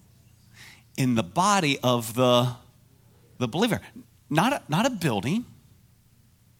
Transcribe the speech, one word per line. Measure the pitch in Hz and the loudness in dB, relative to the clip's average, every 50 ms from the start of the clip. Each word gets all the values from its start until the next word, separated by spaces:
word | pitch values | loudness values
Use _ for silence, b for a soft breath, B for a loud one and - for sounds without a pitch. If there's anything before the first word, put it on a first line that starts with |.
| _ _ _ _ _ _ _ _ _ _ B B B B B B B B - | _ _ _ _ _ _ _ _ _ _ B B B B B B B B -6
In | - 131 127 120 | -4 0 0 0
the | 113 | 0
body | - - - 170 185 208 202 196 160 143 139 - - | -2 -2 0 0 2 4 4 2 2 0 -2 0 0
of | 127 123 120 113 113 107 | 0 0 0 -2 -4 -2
the, | 123 127 123 123 120 123 127 120 - - _ _ _ _ _ _ _ _ _ _ _ _ _ _ | 2 4 4 4 4 2 0 -4 -8 -18 _ _ _ _ _ _ _ _ _ _ _ _ _ _
the | - 123 | -8 -6
believer. | 113 123 175 240 233 120 95 B B B - - _ _ _ _ - | -4 -2 -2 -2 -2 -2 -4 B B B -20 -20 _ _ _ _ -4
Not | 147 160 202 262 | 0 0 0 0
a, | 277 - - | -2 -4 -6
not | - 147 185 240 | -4 -2 -2 -2
a | 277 | -2
building, | 254 175 165 139 107 98 98 131 196 240 247 - - - _ _ _ _ _ _ _ _ _ _ _ _ _ _ _ _ _ _ _ | -4 -4 -4 -4 -2 -2 -4 -4 -4 -4 -6 -10 -18 -20 _ _ _ _ _ _ _ _ _ _ _ _ _ _ _ _ _ _ _